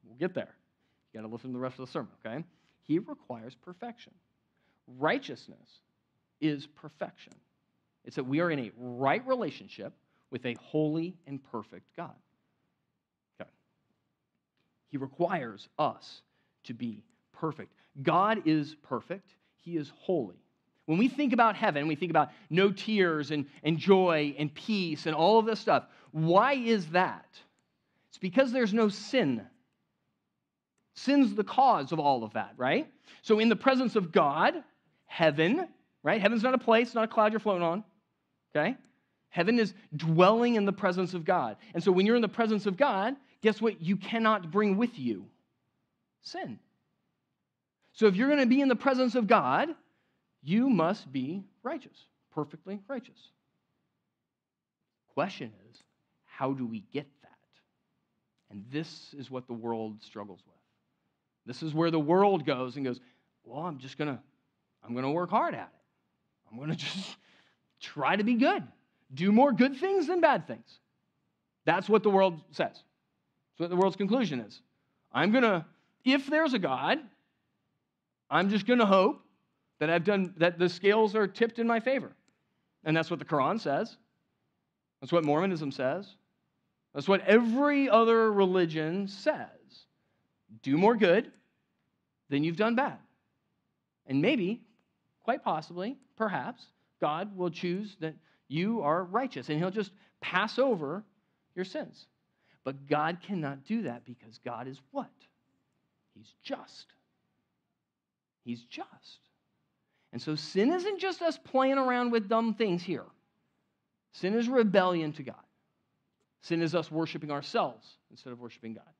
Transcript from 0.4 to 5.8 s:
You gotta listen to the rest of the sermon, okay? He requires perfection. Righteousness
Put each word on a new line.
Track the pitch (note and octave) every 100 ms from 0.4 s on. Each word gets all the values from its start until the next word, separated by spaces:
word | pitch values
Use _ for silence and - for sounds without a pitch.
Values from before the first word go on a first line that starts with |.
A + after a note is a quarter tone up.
| G2 _ _ _ _ _ _
You | A2
gotta | A2
listen | A2+ C3
to |
the | B2
rest | B2+ B2+
of | C3
the |
sermon, | E3 A2 _ A2+
okay? | B2+ E3+ _ _ _
He | - F3+
requires | - C#4+ _ A#2 A2+ -
perfection. | - F3+ A#3 A3+ - _ _ _ _ _ _ _ _ B2+
Righteousness | D3+ B3+ C4+ B2 - - _ _